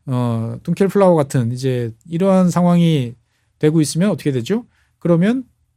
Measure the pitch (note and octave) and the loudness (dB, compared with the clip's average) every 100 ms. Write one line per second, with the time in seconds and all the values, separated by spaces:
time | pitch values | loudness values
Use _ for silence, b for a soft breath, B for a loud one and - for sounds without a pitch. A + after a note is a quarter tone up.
0 | - B2 A#2+ A2+ A2+ A#2 - E3+ G3 G3+ | -6 -4 -2 -4 -6 -8 -8 -2 0 4
1 | F#3 E3 C#3 C3+ A#2 B2+ C3 B2 A#2 A2+ | 4 4 2 -2 -2 -4 -4 -4 -6 -10
2 | - E3 F#3+ F#3 F3+ E3+ F3 F3 E3 D3+ | -10 -2 2 2 2 2 2 2 2 2
3 | A#2+ A#2+ _ _ _ _ D#3 D#3+ C#3+ D#3+ | -2 -10 _ _ _ _ 0 2 0 0
4 | G3+ D3 D3+ C3 A#2 G#3+ - _ _ _ | -2 -2 -4 -4 -4 -6 -6 _ _ _
5 | E3+ E3+ G3 C4 - _ _ | 0 2 2 0 -6 _ _